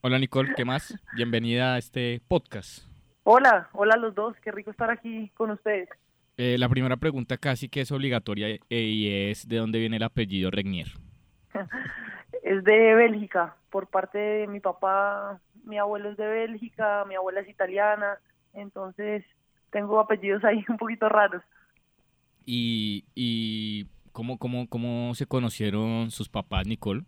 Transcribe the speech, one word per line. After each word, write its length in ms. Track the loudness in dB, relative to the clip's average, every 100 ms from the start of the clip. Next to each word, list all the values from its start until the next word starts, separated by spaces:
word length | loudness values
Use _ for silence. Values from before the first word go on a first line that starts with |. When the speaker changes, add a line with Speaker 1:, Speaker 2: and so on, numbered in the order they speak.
Speaker 1:
Hola 160 | 2 2
Nicole, 360 | 2 0 0 0
¿qué 80 |
más? 320 | -2 -2 -6 -16 -12 -4
Bienvenida 600 | 0 0 0 0 2 0
a 20 |
este 440 | -4 -4 -4 -4 _
podcast. 600 | 0 0 -14 -14 -20 -20 -20 _ _
Speaker 2:
Hola, 460 | 8 10 10 6 2
hola 220 | 0 4 4
a 20 |
los 180 | 4 -2
dos, 200 | -4 -6
qué 100 | -10
rico 200 | -10 -12
estar 180 | -4 -4
aquí 400 | -4 -6 -10 -10 _
con 160 | -4
ustedes. 380 | -2 -2 -4 -4 -16 _ _ _ -4
Speaker 1:
Eh, 200 | 0 2
la 120 | 4
primera 260 | 4 2 0
pregunta 400 | 0 -2 -4 -4
casi 300 | -2 -2 -4
que 120 | -6
es 100 | -4
obligatoria, 560 | -2 0 -2 -2 -4 -4
eh, 120 | -6 _
y 600 | -2 0 0 0 0 -2
es, 180 | -4 -4
¿de 100 | -2
dónde 220 | 0 0
viene 180 | 0 0
el 60 |
apellido 460 | -2 -2 -2 0 0
Regnier? 360 | 0 -2 -4 -8 -14 -20 -20 _ _ _
Speaker 2:
<laughs> 60 | -10 -8 -10 -10 -12 -14 -16 -12 -8
Es 180 | -2 2 6
de 280 | 8 8
Bélgica, 640 | 8 6 4 -2 -2 -2 -6 _
por 160 | -6 -2
parte 300 | -4 -2 -4
de 300 | -2 -2 -4
mi 120 | -4
papá, 800 | -6 -2 0 2 0 -2 -8 -12 _ -20
mi 140 | -10 -4
abuelo 300 | -2 -2 -6
es 60 | -6
de 100 | -4
Bélgica, 760 | -2 -4 -8 -12 -2 0 0 -2
mi 80 | -4
abuela 240 | -4 -4
es 80 | -8
italiana, 680 | -6 -4 2 2 2 -2 -6 _ _ _
entonces 720 | -18 -16 -12 -12 -8 -6 -6 -8 _ _ _ _
tengo 260 | -6 2 2
apellidos 420 | 4 0 0 2
ahí 200 | 4 2 -2
<laughs> 20 |
un 80 | -4
poquito 300 | -4 0 4
raros. 340 | 4 4 0 _ _ _ _ _ _ _ _ _ _ -6
Speaker 1:
¿Y, 600 | -2 0 0 -2 -4 -8 -4
y 720 | -2 -2 -2 -4 -6 -6 -10 -16 -18
cómo, 260 | -10 -8 -6
cómo, 300 | -6 -4 -4
cómo 480 | -4 -4 -4 -4 -4
se 100 | -2
conocieron 840 | 0 0 -2 -2 0 0 -2 -4
sus 160 | -6 -6
papás, 400 | -6 -4 -2 -2
Nicole? 360 | -4 -4 -4